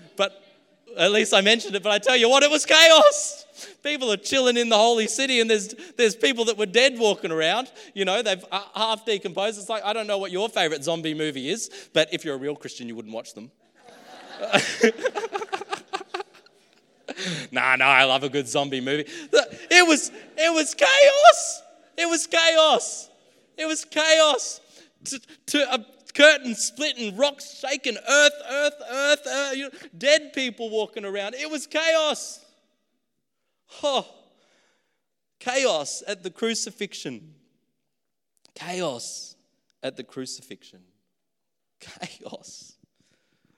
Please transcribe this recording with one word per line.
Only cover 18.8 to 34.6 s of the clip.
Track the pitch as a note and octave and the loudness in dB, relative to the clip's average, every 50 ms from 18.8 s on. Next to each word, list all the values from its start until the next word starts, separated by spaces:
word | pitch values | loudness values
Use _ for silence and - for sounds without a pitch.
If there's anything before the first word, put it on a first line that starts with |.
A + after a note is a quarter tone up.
movie. | B2 C3+ C#3+ D3+ D3 - | -4 -4 -4 -4 -6 -8
It | - E4+ D#4 C#4 - - - - - - - - E4 F4+ F4+ E4 | -12 -18 -10 0 0 0 0 0 -8 -18 -4 4 6 6 6 6
was, | D#4 - - - - - - - - - | 4 2 0 -6 -12 -16 -20 -16 -4 0
it | D#4+ E4+ E4 | 0 2 2
was | D#4+ D4+ - - | 2 0 -2 0
chaos. | - C#5+ C5 C5+ C#5 C#5+ C#5 C#5 C#5+ D5 E5+ C#5+ - - - - - - - - _ _ _ _ - | 2 2 4 6 8 6 6 6 8 8 8 8 8 2 -6 -10 -12 -16 -20 -20 _ _ _ _ -4
It | E4+ E4+ | -2 -2
was | E4+ D#4+ - - | -2 -2 -2 -2
chaos. | - E4 E4 E4 E4 D#4+ D#4 D#4 C4 - - - - - - - _ _ _ _ _ _ _ _ _ - | 0 2 2 4 4 4 4 4 4 2 0 -4 -10 -12 -16 -18 _ _ _ _ _ _ _ _ _ -10
It | D#4 | -6
was | D#4 D#4+ D4+ - | -6 -6 -6 -8
chaos. | - - D#4 D#4 D#4+ D#4 D#4+ D#4 D4+ C#4 A#3 - - - - _ _ _ - - _ _ _ _ | -6 -4 -2 2 4 6 6 6 4 2 0 -4 -10 -12 -14 _ _ _ -20 -20 _ _ _ _
To, | - C4+ B3 - _ - _ _ - | -14 -14 -14 -14 _ -20 _ _ -4
to | - D4 C#4 A#3+ B3+ | -2 0 0 0 -2
a | B3+ G#3+ - _ _ _ - - | -4 -6 -8 _ _ _ -12 2
curtain | - C#4+ D4+ D4+ C#4 C4+ B3 A3 | 6 6 6 6 6 0 -6 -6
splitting, | - - - - - D4+ D4+ C4 B3 A#3 G#3 F#3 G3+ | -6 -6 -8 -6 -6 -6 -6 -6 -6 -8 -10 -2 -2
rocks | C#4 C#4+ C#4 C#4 - - - - | -2 -2 -2 -6 -16 -20 -16 -14
shaking, | - C4 C#4+ C#4+ - C4+ A3 G3 | -8 -8 -8 -6 -6 -6 -8 -6
earth, | - A#3+ C4+ C#4+ D4 D4 C#4+ D4 - - | -2 2 4 6 6 4 4 0 -8 -8
earth, | C4 C#4+ D4 D4 D4 D4 - - | -6 -4 -4 -4 -4 -6 -14 -12
earth, | A#3+ C4+ C#4 C#4+ D4+ C#4+ - C4 | -8 -4 0 0 0 -2 -2 -6
earth, | B3+ C4+ C#4 C#4 C4+ C4+ | -6 -6 -6 -6 -6 -8
you | C#4 | -10
know, | D4+ - - - D4+ - E3 | -12 -14 -18 -20 -20 -16 -6
dead | G#3+ C#4 D4+ D#4+ D4+ C#4 - | 0 2 2 2 0 -4 -6
people | C#4 C4 B3 G#3 - A#3 A3 | -6 -6 -6 -6 -8 -10 -6
walking | G#3+ G#3+ G#3+ G3+ - A3+ G3+ | -4 -4 -4 -4 -8 -12 -12
around. | G3 G3 G3+ G3 G#3 A#3+ | -8 -8 -8 -8 -8 -10
It | C4 D4 D#4 | -10 -10 -8
was | D#4 C#4+ - - | -8 -8 -10 -6
chaos. | - D4+ D#4+ E4 D#4+ D#4+ D#4 D4+ C4 - - - - - _ _ _ _ _ _ _ _ _ _ _ _ _ _ _ _ _ _ _ _ _ _ _ _ _ _ - - - | -4 -2 0 2 2 2 2 0 -4 -6 -8 -14 -16 -18 _ _ _ _ _ _ _ _ _ _ _ _ _ _ _ _ _ _ _ _ _ _ _ _ _ _ -18 -6 -4
Oh, | C#4+ C4+ A#3 - - - _ _ _ _ _ _ _ _ _ | -2 -2 -2 -4 -6 -16 _ _ _ _ _ _ _ _ _